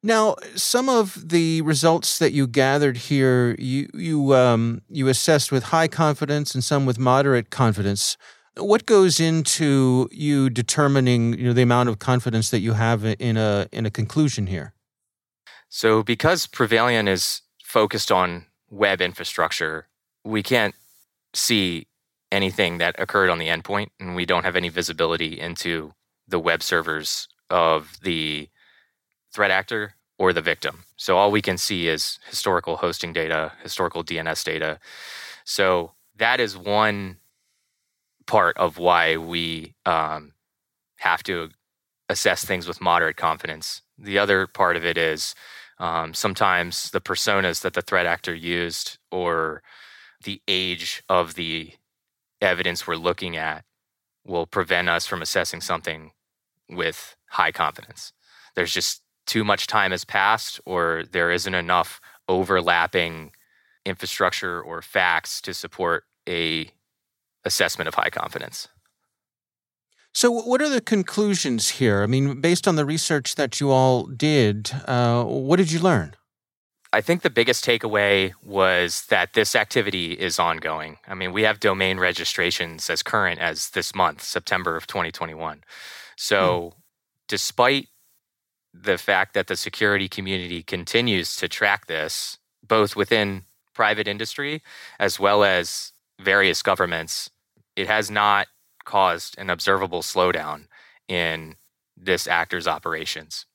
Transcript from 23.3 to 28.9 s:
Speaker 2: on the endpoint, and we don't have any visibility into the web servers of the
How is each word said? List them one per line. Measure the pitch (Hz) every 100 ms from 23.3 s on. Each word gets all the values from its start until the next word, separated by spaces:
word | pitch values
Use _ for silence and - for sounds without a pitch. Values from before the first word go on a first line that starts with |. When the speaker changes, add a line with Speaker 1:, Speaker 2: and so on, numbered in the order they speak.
Speaker 2:
on | 85
the | 80
endpoint, | 82 - 101 104 _
and | 92
we | 90
don't | 87 90
have | 90 87
any | 87
visibility | 82 85 80 82 82 80 80
into | 85 85 87 82 76 _ _ _ _
the | 92
web | 82 82
servers | - 87 80 78 76 - - _ _
of | 90 82 78 76 -
the | 95 82 78 76 73 _ _ _ _